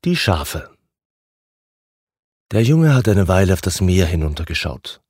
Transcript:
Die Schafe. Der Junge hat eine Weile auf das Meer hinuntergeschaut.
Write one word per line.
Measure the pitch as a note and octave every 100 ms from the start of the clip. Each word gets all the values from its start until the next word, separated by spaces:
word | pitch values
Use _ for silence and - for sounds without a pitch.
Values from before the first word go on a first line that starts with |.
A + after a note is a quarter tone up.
Die | F3
Schafe. | F3 - E2 D2 D#2+ - _ _ _ _ _ _ _ _ _ _ _ _ _ _ _ _ _ _
Der | G#2+
Junge | A#2 D#3+ D#3+
hat | C3 A2+
eine | G2 F2+
Weile | F#2 F#2+
auf | F#2
das | F#2+ -
Meer | F#2 F#2 E2+
hinuntergeschaut. | E2+ D#2 D2 E2 E2 - C2 - -